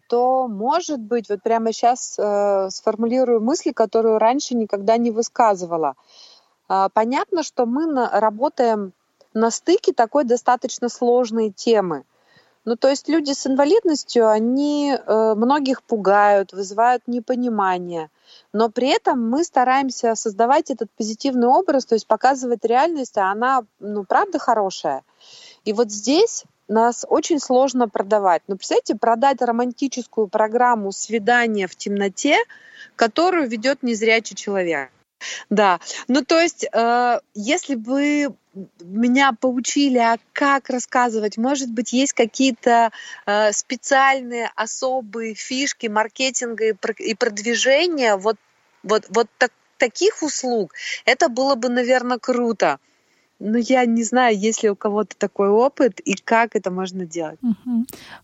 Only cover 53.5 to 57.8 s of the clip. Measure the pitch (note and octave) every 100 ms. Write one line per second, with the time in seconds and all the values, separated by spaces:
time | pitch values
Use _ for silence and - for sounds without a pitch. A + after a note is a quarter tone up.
53.5 | A#3 A3 C4 A#3+ A#3 A3 B3 B3 G#3 A3
54.5 | G#3+ G#3+ G3 G#3+ G#3 G3+ - G3+ - G3+
55.5 | G#3 C4+ - B3+ - - F#3+ - A3+ A#3
56.5 | G#3+ F#3 F#3 F#3+ F#3 E3+ E3+ D#3 D#3+ B3
57.5 | G3+ B3 A#3